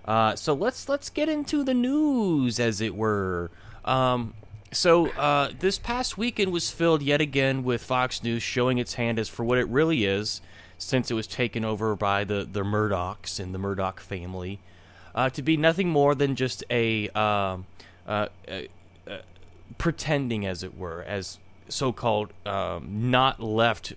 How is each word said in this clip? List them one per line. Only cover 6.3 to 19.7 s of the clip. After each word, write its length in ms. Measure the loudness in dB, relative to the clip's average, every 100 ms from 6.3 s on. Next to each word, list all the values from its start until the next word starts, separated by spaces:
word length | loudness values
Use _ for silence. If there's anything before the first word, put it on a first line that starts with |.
| 0 0
was 220 | 0 -2
filled 300 | 0 4 4
yet 180 | 4 2
again 420 | 2 2 2 2
with 220 | 0 -2
Fox 400 | 0 0 0 -2
News 180 | -2 -2
showing 360 | -2 2 2 2
its 160 | 0
hand 260 | -2 0 0
as 80 | -2
for 160 | -2
what 120 | 0 2
it 120 | 2
really 360 | 2 4 4
is, 380 | 2 2 -2 -6 -10 -20 -20 -14
since 360 | 0 0 2
it 20 |
was 140 | -2 -4
taken 360 | -2 -2 -2
over 300 | -2 -2 -2
by 300 | 0 2 2
the, 220 | 0 -2 -2
the 140 | -2
Murdochs 760 | 0 2 2 0 -2 -6 -8 -8
and 160 | -6
the 40 | -4
Murdoch 420 | -4 -2 -2 -4
family, 580 | -8 -8 -8 -8 -8 -10 -14 -20 -20 -20 -8
uh, 160 | -2 -2
to 100 | 0
be 160 | 0 4
nothing 320 | 4 2 2
more 280 | 4 4 4
than 180 | 2
just 300 | 0 -2 -4 -2
a, 400 | 0 2 0 -2
um, 540 | 0 2 2 0 -4 -10 -18 -20 -18 -4
uh, 180 | -2 -2 -6 -12
uh, 120 | -10 -12 -16 -20 -20 -14
uh, 100 | -14 -14 -20 -20 -20 -14